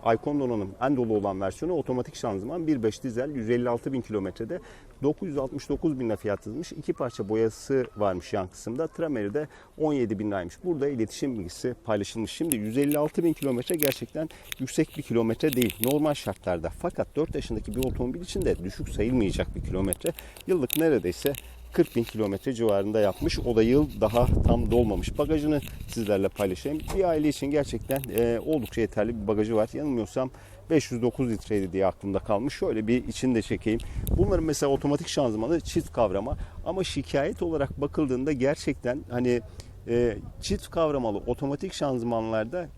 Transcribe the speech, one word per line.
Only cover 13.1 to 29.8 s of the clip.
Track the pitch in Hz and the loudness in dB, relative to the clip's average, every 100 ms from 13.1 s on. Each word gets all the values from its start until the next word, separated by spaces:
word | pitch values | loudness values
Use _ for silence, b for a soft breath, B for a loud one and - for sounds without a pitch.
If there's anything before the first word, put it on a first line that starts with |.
| - | 0
bin | 170 | -2
kilometre | 156 135 120 127 170 | 0 -2 -2 -2 2
gerçekten | 147 - 120 151 160 B B - | 2 2 -6 -6 -8 B B -8
yüksek | 127 - 156 - | -6 0 -2 -2
bir | |
kilometre | - 117 113 113 156 | 0 2 2 2 0
değil. | 127 120 - 117 | 2 0 0 0
Normal | 143 151 | 2 2
şartlarda. | 143 - 95 - 87 80 | 0 -4 -4 -2 -2 -2
Fakat | - 175 180 117 - | -4 -6 -4 -4 -2
dört | 160 147 | -2 -2
yaşındaki | - 110 - 120 | -4 -6 -4 -2
bir | 127 | -2
otomobil | - 123 160 | 0 -4 -4
için | 180 202 | -6 -2
de | 151 113 | 0 0
düşük | 90 - - | -2 -6 -6
sayılmayacak | - 107 127 98 80 - - | -2 2 4 2 2 -2 -4
bir | |
kilometre. | - 92 98 - 165 - B B - | -4 0 0 0 -2 -6 B B -2
Yıllık | 185 127 - | 0 2 2
neredeyse | 160 131 87 90 - 143 B B - | 4 4 2 0 -2 -2 B B -6
kırk | - 160 120 | 2 4 4
bin | |
kilometre | 117 107 104 98 - | 0 0 0 0 -4
civarında | 117 113 98 98 107 | 0 4 4 4 4
yapmış. | 104 92 165 - | 4 2 -2 0
O | 120 113 | 2 6
da | |
yıl | 113 135 151 - | 6 6 4 2
daha | 107 117 127 - | 2 6 6 6
tam | - 117 113 | 6 4 4
dolmamış. | 113 117 95 - - | 4 4 2 -2 -2
Bagajını | 147 156 147 147 - B - | 0 2 2 0 -2 B -8
sizlerle | - 104 101 95 | -4 2 2 2
paylaşayım. | - 101 92 139 151 - 190 | 0 -2 0 -2 -4 -4 0
Bir | |
aile | 185 160 151 | 2 4 2
için | 139 139 | 2 0
gerçekten, | 147 139 117 - 135 135 - | 0 0 -4 -2 -2 0 2
e, | 117 117 110 | 2 2 0
oldukça | 156 107 - | -2 -2 0
yeterli | 110 - 107 117 | 0 2 0 0
bir | 104 | 0
bagajı | 104 107 113 | 2 2 2
var. | 113 | 2
Yanılmıyorsam | 127 | 0